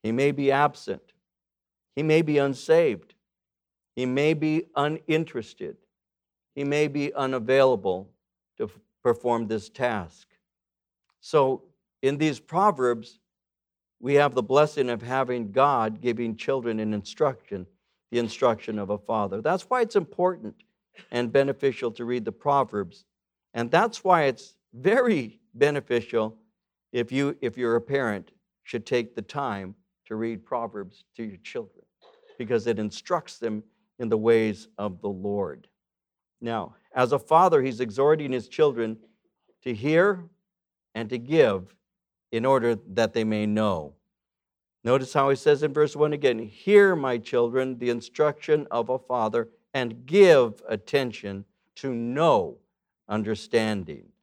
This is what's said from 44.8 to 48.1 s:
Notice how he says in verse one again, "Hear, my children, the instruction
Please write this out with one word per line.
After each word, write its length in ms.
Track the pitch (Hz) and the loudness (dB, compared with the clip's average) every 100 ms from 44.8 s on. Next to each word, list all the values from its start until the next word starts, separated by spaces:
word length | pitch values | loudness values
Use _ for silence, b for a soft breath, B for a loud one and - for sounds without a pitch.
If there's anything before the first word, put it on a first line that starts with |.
Notice 300 | 117 131 127 | 0 0 0
how 180 | 147 139 | 0 0
he 40 | 135 | 2
says 280 | 156 143 | 2 2
in 100 | 151 | 0
verse 220 | 139 151 147 | 0 -2 0
one 180 | 151 | -2
again, 260 | 147 139 113 | 2 0 -2
"Hear, 560 | 113 - - 208 196 170 | -8 -10 6 6 6 2
my 220 | 135 120 | -2 -4
children, 600 | - 123 120 127 131 120 | 0 0 2 0 -2 -2
the 100 | 120 | -2
instruction 800 | 120 113 | -2 -6